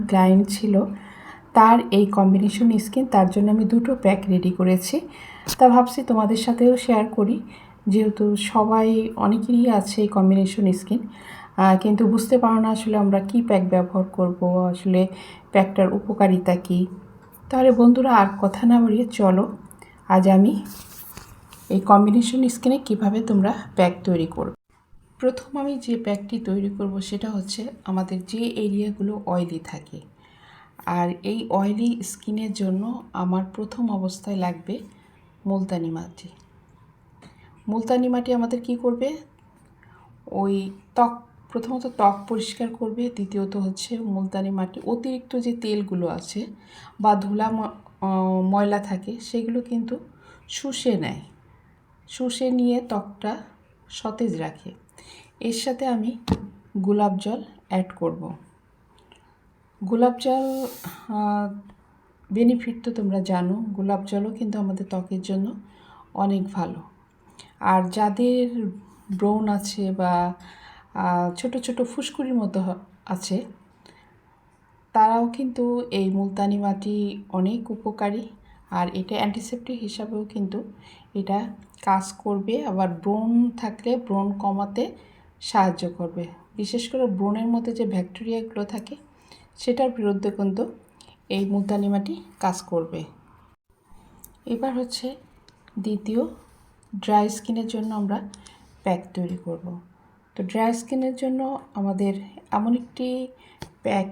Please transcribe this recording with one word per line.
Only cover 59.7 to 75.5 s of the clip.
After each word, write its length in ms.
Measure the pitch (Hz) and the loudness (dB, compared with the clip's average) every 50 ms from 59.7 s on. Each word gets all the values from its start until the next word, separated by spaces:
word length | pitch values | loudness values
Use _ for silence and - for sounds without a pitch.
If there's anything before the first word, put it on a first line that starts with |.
| _ - | _ -10
গোলাপ 340 | 202 190 233 233 247 247 240 240 | -6 -2 2 4 4 4 2 2
জল, 280 | - 269 254 262 269 269 262 262 262 247 - - - 180 - - - - | 0 0 0 0 0 -2 -4 -4 -6 -8 -10 -12 -16 -16 -16 -16 -12 -8
আহ, 400 | 214 208 208 208 208 208 208 202 202 202 202 - - _ _ _ _ _ _ _ _ _ _ - | -6 -4 -2 -2 -2 -2 -4 -6 -8 -12 -16 -20 -20 _ _ _ _ _ _ _ _ _ _ -4
বেনিফিট 460 | 196 208 240 240 254 240 - 240 233 - - | 0 2 4 4 4 2 0 -6 -8 -6 -6
তো 80 | 240 | -6
তোমরা 300 | 233 233 208 196 190 196 | -4 -2 -2 -2 0 -2
জানো, 360 | 185 185 185 180 180 180 190 214 233 214 | -2 0 0 0 0 0 -2 -2 -4 -6
গোলাপ 340 | 196 196 196 196 202 190 196 | -6 -4 -2 -2 -2 -2 -4
জলও 260 | - 202 202 202 220 | -4 -4 -2 -2 -4
কিন্তু 260 | 226 - 240 214 202 214 | -4 -6 -6 -4 -4 -2
আমাদের 280 | 202 190 185 190 202 | -2 -4 -4 -4 -6
ত্বকের 360 | 190 - 185 180 180 196 185 185 | -6 -6 -6 -6 -6 -8 -8 -6
জন্য 240 | - 190 190 196 226 - - - - - - - - - - - _ - | -4 -2 -2 -2 -4 -6 -10 -16 -20 -20 -20 -20 -20 -20 -20 -20 _ -6
অনেক 280 | - 196 196 196 190 185 196 - | -2 -2 0 0 -2 -2 -4 -6
ভালো। 280 | 196 170 - - 165 165 - _ _ _ _ _ _ _ _ _ - - - _ - | -6 -6 -6 -8 -12 -16 -20 _ _ _ _ _ _ _ _ _ -20 -20 -20 _ -4
আর 200 | - - 185 185 185 180 | 0 2 2 2 2 0
যাদের 560 | 180 214 214 208 196 196 240 247 247 254 247 240 240 240 220 190 180 - - - - _ _ - 196 | -2 0 0 0 0 0 0 2 2 2 0 -2 -2 -4 -6 -6 -8 -10 -16 -20 -20 _ _ -8 -4
ব্রণ 320 | 185 208 202 208 214 220 214 | 0 2 2 2 2 0 0
আছে 360 | 208 196 202 - - - 202 190 190 | -2 -2 -4 -6 -6 -4 -4 -4 -2
বা, 200 | 190 185 180 175 175 175 180 180 - - - - - - - - - - _ - | -2 0 0 2 2 0 -2 -4 -8 -14 -20 -20 -20 -20 -20 -20 -20 -20 _ -8
আহ, 340 | 196 190 180 175 175 175 175 175 | -4 -2 0 0 0 0 -2 -4
ছোট 180 | 175 - 254 240 | -4 -6 -6 -6
ছোট 220 | 254 240 - 240 233 247 | -6 -6 -6 -4 -4 -4
ফুসকুড়ির 520 | 240 - - 247 - - - 269 262 254 | -4 -4 -8 -8 -8 -6 -6 -4 -2 -2
মতো 240 | 240 208 190 185 196 | 0 -2 0 -2 -2
হ-, 220 | 185 185 180 - - - _ _ - | -2 -2 -4 -8 -10 -20 _ _ -10
আছে, 300 | - 190 180 - - 190 208 - - - - _ _ _ _ _ - - _ _ _ _ _ _ _ _ _ _ _ _ _ _ _ _ _ _ _ - | -8 -8 -6 -4 -4 -4 -4 -4 -6 -16 -20 _ _ _ _ _ -20 -20 _ _ _ _ _ _ _ _ _ _ _ _ _ _ _ _ _ _ _ 2
তারাও 300 | 226 214 220 226 233 240 233 | 4 4 4 4 2 0 0
কিন্তু 360 | 233 - 269 254 | -2 -4 -6 -6